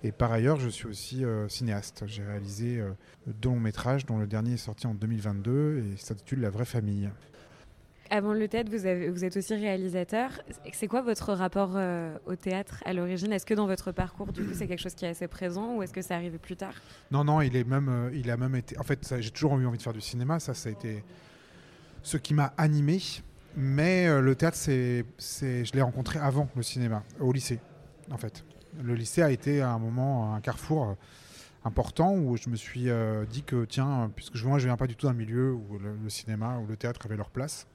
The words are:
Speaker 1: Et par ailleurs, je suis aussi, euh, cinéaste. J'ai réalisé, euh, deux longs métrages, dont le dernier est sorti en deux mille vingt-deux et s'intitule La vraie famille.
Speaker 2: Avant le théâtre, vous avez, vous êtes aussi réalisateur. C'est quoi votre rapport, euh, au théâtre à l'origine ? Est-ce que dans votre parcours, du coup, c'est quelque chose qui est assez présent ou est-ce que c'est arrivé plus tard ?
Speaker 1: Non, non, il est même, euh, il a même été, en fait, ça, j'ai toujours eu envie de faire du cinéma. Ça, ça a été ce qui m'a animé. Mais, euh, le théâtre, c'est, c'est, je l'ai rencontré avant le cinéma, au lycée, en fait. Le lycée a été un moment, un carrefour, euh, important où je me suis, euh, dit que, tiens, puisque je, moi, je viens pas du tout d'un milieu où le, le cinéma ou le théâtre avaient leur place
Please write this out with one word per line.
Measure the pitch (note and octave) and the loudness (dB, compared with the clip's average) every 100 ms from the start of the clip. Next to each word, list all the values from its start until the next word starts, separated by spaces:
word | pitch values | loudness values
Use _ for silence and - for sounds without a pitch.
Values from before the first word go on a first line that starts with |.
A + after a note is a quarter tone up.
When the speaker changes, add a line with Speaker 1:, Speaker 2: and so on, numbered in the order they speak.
Speaker 1:
Et | A#2 | -4
par | - A#2+ | 0 2
ailleurs, | A2+ B2 D3+ | 4 4 4
je | B2 | 0
suis | G#2+ A2+ | -4 -10
aussi, | G2 - B2+ B2+ | -10 -8 -2 0
euh, | A2 G#2 | 0 -2
cinéaste. | - A#2+ G2+ F#2+ - G#2 | -2 -2 -2 -4 -10 -8
J'ai | G#2+ | -6
réalisé, | G#2 G#2 G2+ G2+ A#2+ A#2+ | -6 -6 -6 -4 -2 -2
euh, | G2+ F#2+ - - - | -4 -6 -14 -14 -10
deux | G#2+ A#2+ | -4 0
longs | B2 | 2
métrages, | A2+ - A#2+ C3+ C3 | 0 0 0 0 0
dont | A2 | -2
le | G#2 | 0
dernier | G#2+ A#2 | 0 0
est | A#2+ | -2
sorti | - G#2+ B2 | -4 -4 -4
en | |
deux | G#2 A2 | -2 0
mille | A2+ | 0
vingt-deux | G#2 G2+ G2+ C3+ D3+ D3+ G#2 | 0 -2 0 2 2 0 -2
et | G2 | -6
s'intitule | - G#2 - C3 | -8 -10 -4 -2
La | A2 | 0
vraie | G2+ | -2
famille. | G#2 A#2+ G#2 G2+ G2+ G2+ - - - - - - - - - | -2 0 0 0 -2 -6 -18 -20 -20 -20 -20 -20 -20 -20 -2
Speaker 2:
Avant | G#3 G3+ | 0 2
le | G#3+ G#3+ | 2 2
théâtre, | A3+ A3 | 0 0
vous | A3 F#3 | 0 0
avez, | F3+ F3 | 2 0
vous | F3+ F#3 | 0 -2
êtes | G3 | -2
aussi | F#3+ | -2
réalisateur. | A3 G#3 F#3+ F#3 F3+ F3 A3 C4 - - - - | -2 0 0 0 -2 0 0 -2 -6 -14 -16 -12
C'est | - G#3+ | -6 0
quoi | A#3+ | 0
votre | A#3+ G#3+ G3+ | 0 -2 0
rapport, | F#3+ F#3 G3 G3 F#3+ | 0 2 2 0 0
euh, | F#3 F3 E3 D#3 - | 0 -2 -4 -8 -6
au | F3+ | -4
théâtre | F#3+ F#3 G3 - F3 | -2 -2 -4 -8 -4
à | |
l'origine ? | F#3 F3+ F#3 G3+ | -2 0 -2 0
Est-ce | G3+ - | -2 0
que | |
dans | G#3+ G#3 | 2 2
votre | F#3 - | 0 -4
parcours, | F#3 F3+ - G3 | -4 -4 -4 -8
du | F3+ G3+ | -4 -4
coup, | |
c'est | F3 F#3+ | -4 -4
quelque | F3 | -4
chose | F#3 - | -6 -6
qui | |
est | F3 | -6
assez | E3+ F3 | -4 -8
présent | - F#3 F3 A3+ A#3+ | -4 -4 -2 -4 -2
ou | |
est-ce | F#3 | -4
que | F#3+ | -6
c'est | F3+ | -4
arrivé | F3 F3 E3 | -4 -4 -8
plus | - F3+ | -10 -10
tard ? | G3 - - - - | -10 -10 -18 -20 -2
Speaker 1:
Non, | C3+ D3 | 2 4
non, | D#3 | 6
il | C#3 B2+ | 4 2
est | A#2+ | 2
même, | C3+ C#3 | 2 2
euh, | B2 B2 | 0 0
il | C#3+ A#2+ | -2 -2
a | A#2 | 0
même | B2+ C3 | 0 0
été, | - - | -4 -6
en | |
fait, | B2 C#3 | -2 -2
ça, | - B2+ | -2 -4
j'ai | A2 | -4
toujours | - D3 C#3 | 0 2 4
eu | B2+ | 2
envie | A#2 | 0
de | |
faire | - | -4
du | A2+ | -6
cinéma. | - A#2+ B2+ E3 | -6 -4 0 0
Ça, | C#3+ | -2
ça | B2 A#2 | -6 -6
a | |
été | G#2+ A#2 G#2+ - - - - - - - - - - | -6 -6 -8 -10 -20 -20 -20 -20 -20 -20 -20 -20 -16
ce | - D3+ | -4 -4
qui | - | 2
m'a | D3 C#3 - | 4 4 4
animé. | D#3 D3 C#3+ F#3 - - - - - - | 4 6 4 4 0 -10 -12 -20 -12 -2
Mais, | C3+ C#3 E3 F#3 F3 | 2 4 6 6 6
euh, | C#3+ | 8
le | C3 | 6
théâtre, | C3 E3 - | 6 4 2
c'est, | - C3 B2 B2 A#2 - | 2 2 4 2 -2 -8
c'est, | - - C3+ B2 A2+ | -10 -4 -2 0 0
je | |
l'ai | C3+ | 2
rencontré | B2+ C3 B2 D#3+ | 2 2 -2 0
avant | C#3 C3+ C#3 B2 | 2 2 2 -2
le | |
cinéma, | A#2 B2+ A#2+ G#2+ G#2 - | -4 0 0 0 -4 0
au | C3 | 2
lycée, | C3 - A#2+ - - - - - | 2 0 -4 -6 -20 -20 -20 -10
en | C3 | -8
fait. | A2 - - - - D#3 | -8 -10 -20 -20 -16 -8
Le | B2 | -2
lycée | A#2 A2+ - | 0 0 4
a | D#3+ | 4
été | B2 C#3 C#3+ | 4 2 2
un | C3 A2+ | 2 0
moment, | A2+ B2 C3+ C3 G#2+ G#2+ | 0 0 2 2 0 -2
un | |
carrefour, | A#2+ A2 - D#3 | -2 -4 0 0
euh, | A2+ G2 - - - - - - A#2 | 0 -4 -10 -20 -20 -20 -20 -6 -2
important | A2 A#2+ - E3+ | 0 -2 2 4
où | G3 C#3+ A#2+ | 4 2 0
je | - | -2
me | A2+ | -4
suis, | - B2 B2 | -4 -2 0
euh, | A#2 A2 G#2+ G#2+ | 2 2 0 -2
dit | A#2 | -6
que, | - B2+ A#2 | -2 0 0
tiens, | - C3+ C3+ A2 - | 0 2 2 0 -4
puisque | - A#2+ | -8 -4
je, | A#2+ | 2
moi, | C#3 | 4
je | B2+ | 4
viens | A#2+ | 2
pas | C3 | 0
du | A2+ | 0
tout | C#3+ | 0
d'un | |
milieu | A#2+ A2 A#2+ C3 | 2 0 2 2
où | B2 G#2 G#2 | 2 -4 -6
le, | G2+ G#2+ | -6 -6
le | G#2+ | -6
cinéma | - A2+ G#2+ A2+ B2 | -6 -4 -2 -2 -2
ou | G#2+ | -4
le | G#2+ | -4
théâtre | A#2+ B2 G#2+ | -4 -4 -6
avaient | G#2+ | -4
leur | G2+ | -4
place | B2+ C#3+ - - | -4 -6 -6 -14